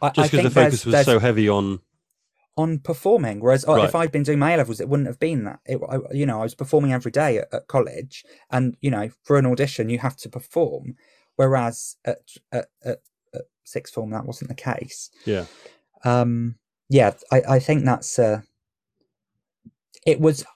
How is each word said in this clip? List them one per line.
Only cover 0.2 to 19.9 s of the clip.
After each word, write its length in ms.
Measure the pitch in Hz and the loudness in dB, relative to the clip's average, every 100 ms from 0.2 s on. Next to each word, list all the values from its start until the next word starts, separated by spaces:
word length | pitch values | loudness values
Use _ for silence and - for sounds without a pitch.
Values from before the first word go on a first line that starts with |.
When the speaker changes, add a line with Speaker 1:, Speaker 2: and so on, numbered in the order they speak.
Speaker 2:
'cause 80 | 151 | 2
the 60 | 147 | 2
Speaker 1:
think 120 | 127 | 2
Speaker 2:
focus 160 | 151 156 | 4 4
Speaker 1:
there's, 140 | 123 | 2
Speaker 2:
was 80 | 117 | 2
Speaker 1:
there's 140 | 143 135 | 2 4
Speaker 2:
so 120 | 113 | 4
heavy 300 | 123 110 104 | 4 2 2
on 320 | 101 98 95 _ _ _ _ _ _ _ - | 2 0 -4 _ _ _ _ _ _ _ -4
Speaker 1:
on 200 | 160 156 | -2 -2
performing, 640 | - 160 190 226 123 104 | -6 -4 2 2 2 0
whereas 240 | 117 135 143 | 2 2 4
I, 180 | 147 | 4
if 100 | 98 | 4
Speaker 2:
Right. 100 | 165 | 2
Speaker 1:
I'd 80 | 165 | -2
been 100 | 147 | -2
doing 160 | 143 147 | 0 2
my 160 | 147 | 2
A 20 | 170 | 2
levels, 240 | 127 110 | 0 -4
it 80 | 123 | -2
wouldn't 200 | 143 139 | -2 -2
have 100 | 120 | -4
been 260 | 160 151 | -2 -2
that. 160 | 104 - - | -6 -10 -8
It, 120 | 131 - | -8 -6
I, 80 | 135 - | -8 -6
you 120 | 139 | -4
know, 160 | 143 110 | -2 -2
I 20 | |
was 120 | 113 | -6
performing 380 | - 135 156 143 | -8 0 0 2
every 200 | 127 123 | -2 -2
day 260 | 135 151 110 | -2 0 0
at, 100 | - | -4
at 160 | 107 - | -10 -2
college, 560 | 135 117 - 135 - - - _ | -2 -2 -6 -14 -18 -20 -20 _
and, 260 | 127 127 120 | -2 -2 -2
you 100 | 143 | -4
know, 200 | 113 110 - | -4 -6 -12
for 120 | - 143 | 0 2
an 80 | |
audition, 460 | 131 123 139 - 110 | 2 2 -2 -2 -4
you 80 | 120 | -2
have 180 | 135 - | -4 -8
to 120 | - | -16
perform. 640 | 127 - - 160 131 135 123 _ _ _ - | -16 -6 -2 -2 -4 -12 -18 _ _ _ -2
Whereas 600 | 135 131 117 120 - - - | 2 2 0 -6 -14 -10 -8
at, 120 | - _ - _ | -8 _ -20 _
at, 160 | 123 - _ | -8 -8 _
at, 180 | 117 117 _ _ _ | -10 -10 _ _ _
at 80 | - - _ | -16 -16 _
sixth 280 | - - - | -12 -12 -10
form, 180 | - 110 | -10 -8
that 120 | 110 | -8
wasn't 240 | 127 123 135 | -10 -12 -12
the 60 | |
case. 560 | 131 - - 127 - - _ - | -8 -6 -6 -8 -16 -20 _ -4
Speaker 2:
Yeah. 180 | 98 85 - - _ _ _ | -4 -6 -16 -20 _ _ _
Speaker 1:
Um, 520 | 123 123 120 117 120 117 _ _ _ | 0 2 2 -2 -6 -10 _ _ _
yeah, 240 | 139 107 - - | 4 4 0 0
I, 120 | 131 - | 0 4
I 120 | 135 | 2
think 260 | 135 151 | 2 0
that's, 340 | 131 120 - - | 2 -2 -2 0
uh, 220 | 117 107 - _ _ _ _ _ _ _ _ _ _ _ - _ _ | 0 0 -8 _ _ _ _ _ _ _ _ _ _ _ -20 _ _